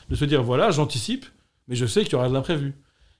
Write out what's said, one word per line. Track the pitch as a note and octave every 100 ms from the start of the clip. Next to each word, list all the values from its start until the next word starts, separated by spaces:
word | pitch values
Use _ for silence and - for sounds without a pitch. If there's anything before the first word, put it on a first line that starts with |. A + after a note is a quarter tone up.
| -
de |
se | B2
dire, « | D3 C#3+
Voilà, | A#2 B2+ G#3+
j'anticipe, | D3+ D3+ B2 G#2+ C4 - - _ _ -
mais | B2
je | B2
sais | G3+
qu'il | G#3+
y | C3+
aura | B2+
de |
l'imprévu. » | C3+ C3+ D#3+ C#3 C3+ _ _ _ _